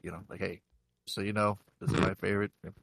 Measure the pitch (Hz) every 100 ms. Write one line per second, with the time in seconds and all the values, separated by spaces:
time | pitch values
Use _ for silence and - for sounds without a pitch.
0 | 85 87 98 - 98 - _ _ _ _
1 | - - 101 107 104 101 - _ - -
2 | 90 95 - 101 101 - - -